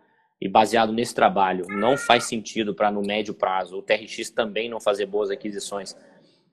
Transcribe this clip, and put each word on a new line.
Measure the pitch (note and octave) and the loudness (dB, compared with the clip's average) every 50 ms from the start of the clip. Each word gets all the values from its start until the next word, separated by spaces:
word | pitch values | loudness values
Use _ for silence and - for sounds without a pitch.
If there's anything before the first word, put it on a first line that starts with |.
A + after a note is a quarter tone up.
| _ _ _ _ _ _ _ - | _ _ _ _ _ _ _ -8
e | G2 F#2+ | -2 2
baseado | G2 A2 A2 G#2+ A#2 A2+ A2+ A2 | 4 4 4 6 4 2 2 2
nesse | A2+ A#2 A#2+ - - | 2 0 -2 -2 2
trabalho, | - A2+ G2+ F#2 G2 F#2+ F#2 F#2 F#2 F2 F#2 | 4 4 4 6 4 2 2 2 -2 -4 -4
não | G2+ G2+ G#2+ B2 C#3+ | -4 0 2 2 2
faz | C3+ - - A#2+ A#2+ - | 2 4 4 4 4 2
sentido | - B2 A2 G2+ - - A2+ G#2+ G#2 F#2 | 0 -6 -6 -6 -6 -4 -2 -2 -2 0
pra, | - G#2+ G#2 | 0 0 0
no | G#2 G#2 | 0 0
médio | G2+ G2+ G#2 G#2+ G#2 G#2 G2 | -2 -2 -2 -2 -2 -4 -4
prazo, | - G#2 F#2+ F#2 F#2 F#2 F2 F#2+ G2 | -2 -2 -2 0 -2 -4 -6 -8 -6
o | |
T | G2 - | -2 0
R | G#2+ A2 A2 | 0 0 -2
X | - - A2+ A2+ - | -6 -10 -10 -10 -6
também | - B2+ A2+ G#2+ G2 A2 A#2 A#2+ | -4 -4 -2 -2 -2 -4 -4 -4
não | A2+ A2 | -6 -2
fazer | - G#2+ G2+ G2+ G2+ | 0 0 0 0 0
boas | F#2+ G2+ G#2+ G#2+ G2 | -2 -2 -2 -2 -2
aquisições | G2 - - G#2 G2+ G2 - - G2+ G2+ F#2 - - - - - - _ _ _ _ _ _ _ | -2 -4 -6 -8 -8 -8 -8 -8 -8 -8 -8 -10 -14 -18 -20 -20 -20 _ _ _ _ _ _ _